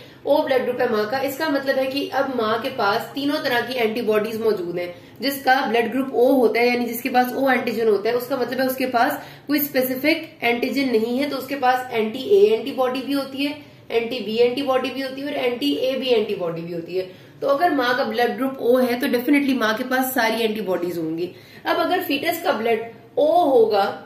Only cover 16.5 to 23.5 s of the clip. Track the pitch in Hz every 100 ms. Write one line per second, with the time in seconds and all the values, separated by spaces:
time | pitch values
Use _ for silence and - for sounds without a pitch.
16.5 | 165 170 170 170 180 185 - - - -
17.5 | 277 349 285 247 262 240 226 233 208 269
18.5 | - 233 254 247 247 277 247 302 285 269
19.5 | 247 220 214 247 262 262 262 226 226 214
20.5 | 208 185 180 175 170 160 165 180 - -
21.5 | - 320 330 320 370 - 285 330 339 -
22.5 | 226 233 214 - - - - 285 349 302